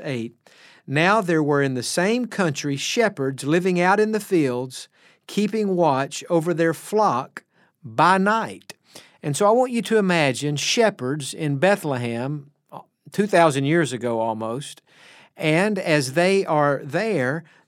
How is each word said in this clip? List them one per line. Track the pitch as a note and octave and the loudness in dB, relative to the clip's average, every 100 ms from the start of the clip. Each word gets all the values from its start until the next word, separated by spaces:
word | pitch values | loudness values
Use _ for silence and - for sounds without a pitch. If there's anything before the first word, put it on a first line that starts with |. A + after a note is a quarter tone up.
eight, | D#3 B2+ A2+ - _ _ - _ - | -8 -6 -8 -12 _ _ -20 _ -6
"Now | C#3 F3+ A3 | 0 2 2
there | F3+ D#3+ | 2 0
were | D3 C#3+ | 2 2
in | C#3 B2+ | 0 -2
the | |
same | - - F#3+ A#3+ A#3+ | -4 -2 0 0 -4
country | - F3 C#3+ D3 C#3 | -2 -2 -2 -4 -6
shepherds | - A#3 A3 G3 C3+ C3+ C#3 | -4 0 0 0 -6 -4 -2
living | F3 F#3 F3+ | 0 0 0
out | F3+ G#3 | 2 2
in | G#3+ | 2
the | G#3+ | -2
fields, | G#3 F#3 C#3 B2 C3 - - _ _ _ - | 0 0 2 -2 -6 -12 -18 _ _ _ -8
keeping | - G#3 A3 G3+ F3+ | -2 0 0 0 2
watch | D#3+ C3 C#3 - - | 2 2 -2 -6 0
over | E3+ D#3+ | 0 0
their | D#3+ E3 | 0 0
flock | D#3 - G#3+ G3+ B2 C#3 - - _ _ _ | 0 -2 0 2 0 -4 -12 -20 _ _ _
by | A#2 A2+ E3 F#3+ | -10 2 4 4
night." | G3 A3+ D#3 F#2+ - - _ - - _ | 2 0 -2 -10 -18 -20 _ -20 -20 _
And | D3+ C#3 | -6 2
so | G#3 | 4
I | |
want | A#3+ B3+ | 4 2
you | A#3 | 0
to | - A3 | 0 2
imagine | F#3+ E3+ C#3+ A#2+ D3 C#3+ | 4 4 2 0 -2 -2
shepherds | - B3 A3 G3+ B2 D3+ C3+ | -2 2 2 0 -4 -6 -8
in | - D3+ C#3 | -6 -4 0
Bethlehem, | F3+ G3+ D#3 B2+ A#2+ A#2 C3 D3 C#3 _ _ | 2 2 -2 -4 -4 -4 -6 -8 -12 _ _
uh, | - - _ - | -20 -20 _ -12
two | - G#3 | -4 2
thousand | F3 E3 C#3 C#3 | 6 4 4 0
years | E3+ C#3 | 0 0
ago | B2 A#2+ A#2 | -2 -4 -2
almost, | A2+ A2 A2 B2 D3 - _ _ - - - - | -2 -4 -6 -8 -10 -18 _ _ -20 -20 -20 -4
and | D#3+ D#3+ G#3 G3+ | 0 2 2 0
as | F3 D3+ C3 | 0 0 0
they | C#3+ F3+ G3 F#3 | 0 2 2 2
are | D3+ C#3+ C#3 | 2 2 0
there, | C#3+ D#3+ A3 F3 B2+ D#3+ - _ | -4 -4 -2 -2 -2 -4 -8 _